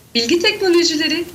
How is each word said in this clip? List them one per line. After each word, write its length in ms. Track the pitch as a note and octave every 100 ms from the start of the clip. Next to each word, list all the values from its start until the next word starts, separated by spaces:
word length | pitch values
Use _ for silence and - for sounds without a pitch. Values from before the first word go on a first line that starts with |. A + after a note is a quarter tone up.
| - A#3
Bilgi 240 | A#3 E4+
Teknolojileri 840 | G#4 G#4 F#4+ E4+ E4+ D#4 D#4 D#4+ E4+